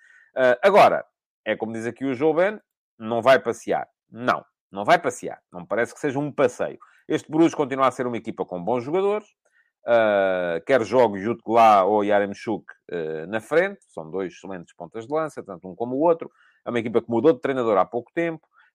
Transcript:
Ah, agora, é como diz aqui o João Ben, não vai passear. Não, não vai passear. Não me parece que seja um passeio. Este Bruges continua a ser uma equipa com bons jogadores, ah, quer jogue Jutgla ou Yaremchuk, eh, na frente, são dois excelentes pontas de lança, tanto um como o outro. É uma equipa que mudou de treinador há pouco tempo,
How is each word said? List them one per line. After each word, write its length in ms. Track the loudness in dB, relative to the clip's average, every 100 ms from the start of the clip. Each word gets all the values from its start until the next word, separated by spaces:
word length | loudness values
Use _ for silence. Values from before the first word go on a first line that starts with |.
| _ _ _ 0
Ah, 220 | 2 4
agora, 420 | 4 8 6 6 -6 _ _ _ -6
é 100 | -4
como 180 | -4
diz 120 | -6 -8
aqui 200 | -6 -6
o 80 |
João 200 | 0 0
Ben, 260 | 2 0 -2 _ _ _ _
não 240 | -4 0
vai 180 | 4 4
passear. 480 | 2 -6 -4 -4 -4 _ _
Não, 360 | -8 -2 -2 -4 _ _
não 140 | -8 0
vai 140 | 0
passear. 400 | 0 -8 -12 -14 _
Não 100 | -18
me 60 | -6
parece 260 | -4 -4
que 60 | -6
seja 200 | -8 -6
um 120 | -8
passeio. 460 | -2 -2 -2 -10 -10 _ _ -6
Este 240 | -6 -4
Bruges 240 | 2 2 2
continua 320 | -4 0 0
a 40 |
ser 140 | 0 -6
uma 120 | -6
equipa 280 | -10 -8 -8
com 160 | -8
bons 220 | -4 -4
jogadores, 440 | -2 -2 -2 -4 -8 _ _ _ _ _ 0
ah, 760 | 2 4 2 2 0 -2 -4 0
quer 180 | 0
jogue 340 | 2 2 2 2
Jutgla 680 | -6 -6 0 4 6 6 4
ou 180 | 2
Yaremchuk, 640 | 2 0 0 -6 -8 -8 -8 -20 -12
eh, 340 | -8 -8 -8 -8
na 120 | -8
frente, 400 | -2 -2 -2 -6 _
são 240 | -16 -10
dois 220 | -8 -8
excelentes 420 | -10 -16 -16 -16 _
pontas 320 | -16 -14 -8
de 60 |
lança, 280 | -6 -6 -10
tanto 240 | -16 -16 -16
um 80 |
como 220 | -10 -6 0
o 60 |
outro. 280 | 2 2 -2 _ _ _ -6
É 40 |
uma 100 | -4
equipa 220 | -2 -2
que 80 | 0
mudou 220 | 2 4
de 80 | 2
treinador 380 | 0 -2 0 2
há 80 | 0
pouco 260 | -4 -8
tempo, 320 | -6 -6 -6 _ _ _